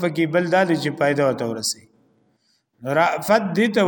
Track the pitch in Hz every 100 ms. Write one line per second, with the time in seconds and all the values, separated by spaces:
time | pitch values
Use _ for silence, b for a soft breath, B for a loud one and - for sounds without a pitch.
0 | 170 156 160 180 170 185 185 156 147 135
1 | 143 143 139 127 117 110 110 - _ _
2 | _ _ _ _ _ _ _ _ 127 151
3 | 170 156 170 220 196 170 226 214